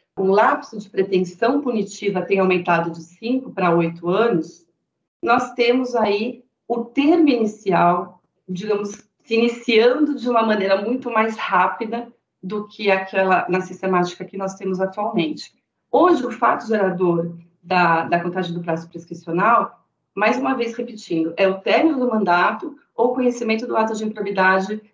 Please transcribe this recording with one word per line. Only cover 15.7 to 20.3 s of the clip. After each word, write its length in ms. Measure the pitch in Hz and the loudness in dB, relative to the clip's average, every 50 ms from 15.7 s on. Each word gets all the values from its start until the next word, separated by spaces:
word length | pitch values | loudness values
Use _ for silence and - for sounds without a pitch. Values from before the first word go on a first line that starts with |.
| _ _ _ _ | _ _ _ _
Hoje, 340 | - 285 330 359 330 254 247 | 2 4 6 6 4 2 0
o 60 | 226 | -4
fato 340 | 220 - 233 233 - - - | -6 -2 0 0 0 0 -2
gerador 720 | 214 220 214 196 185 175 175 185 175 170 165 170 170 - - - _ _ _ | -2 0 0 0 0 0 0 0 0 2 0 -2 -4 -6 -12 -18 _ _ _
da, 440 | - 175 185 180 175 170 165 165 160 | -6 -2 2 2 4 4 2 0 0
da 140 | - 175 175 | 0 -2 -2
contagem 340 | 175 180 175 185 175 170 170 | -2 -2 -4 -4 -4 -4 -6
do 80 | 170 | -6
prazo 280 | 170 - 165 165 - - | -4 -4 -4 -4 -6 -10
prescricional, 960 | - 170 - - 165 165 - 170 165 180 202 226 240 214 - - - _ _ _ _ _ _ _ - | -16 -16 -14 -14 -16 -14 -10 -6 -2 0 2 2 2 2 0 -2 -8 _ _ _ _ _ _ _ -6
mais 240 | 196 208 226 | 0 0 0